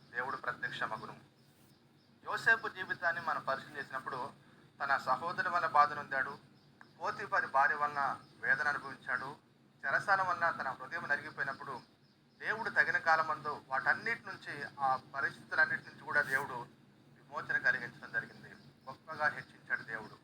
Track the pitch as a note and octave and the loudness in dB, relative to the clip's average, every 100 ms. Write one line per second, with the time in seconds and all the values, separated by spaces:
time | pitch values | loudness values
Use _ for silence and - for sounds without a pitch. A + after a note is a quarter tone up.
0 | - A#2+ B2 C3 A#2+ B2 A#2 - A#2 G#2+ | -10 -6 -4 -4 -6 -6 -6 -4 -6 -6
1 | G#2+ - - _ - - - - _ _ | -10 -16 -20 _ -20 -20 -20 -20 _ _
2 | _ _ D#3 G3+ A#3 A3 G#3+ F#3+ F#3+ F3+ | _ _ -6 2 4 4 2 -6 -6 -2
3 | E3+ E3+ D#3+ C#3 C3+ C3+ - D3 C3+ C3+ | 0 0 -2 -2 -2 -2 -4 -12 -8 -8
4 | - C#3 C#3 - - - - - C#3+ C3+ | -6 -6 -6 -10 -20 -20 -20 -6 0 2
5 | C3 B2+ E3+ F#3 F3+ E3+ E3 D3 D3 D3 | 2 0 0 -2 0 2 4 6 6 4
6 | - C3+ C3+ C#3+ - - - - - - | -2 -2 -2 -6 -16 -20 -20 -20 -20 -8
7 | F#3 G#3 G3+ G3 - C3+ D3 D3 D3 D3 | -6 -4 0 0 4 4 4 4 0 0
8 | C3+ A#2 - - A#2 C3+ D3 C#3 C3+ B2+ | -2 -2 -10 -4 0 2 2 -2 -6 -10
9 | - B2+ C3+ D3 _ _ _ _ C#3 D#3+ | -4 -4 -4 -10 _ _ _ _ 0 0
10 | G3+ F#3+ F#3 E3+ E3 - C3+ B2 C3 E3+ | 4 2 2 2 0 0 -4 -6 -8 -6
11 | E3 C#3+ D3+ D#3 C#3 C3 - A#2+ - _ | -2 -2 -2 -6 -6 -6 -10 -12 -14 _
12 | _ _ _ - D#3+ A3 - D#3+ D3+ E3+ | _ _ _ -8 -4 -2 2 4 4 4
13 | E3 D#3+ D#3+ D3 D3 C#3 - C3 C#3+ D3+ | 6 6 4 -2 -2 -6 -4 0 2 2
14 | A3 A3+ G3 F3+ F3 D3 C#3 C3+ C3+ C3 | 0 -4 -6 -12 -10 -10 -10 0 2 2
15 | - C#3 D3 - - E3 D#3 E3 - - | -2 -2 -2 -2 -2 2 4 2 -6 -12
16 | D#3 D3+ C#3+ C3+ C#3+ - - - - - | 0 2 2 0 0 -6 -10 -16 -20 -20
17 | - - - D3 D#3+ D3+ C3 A#2+ A#2+ - | -20 -20 -10 -8 0 2 2 2 -4 -10
18 | A#2+ A#2 A2 - - - - - - - | -6 -6 -6 -10 -20 -20 -20 -18 -16 -16
19 | - D#3 D3+ C3 - - - B2 A#2 A2 | -12 -2 -2 -2 -8 -16 -4 -4 -4 -8
20 | G#2+ - | -8 -16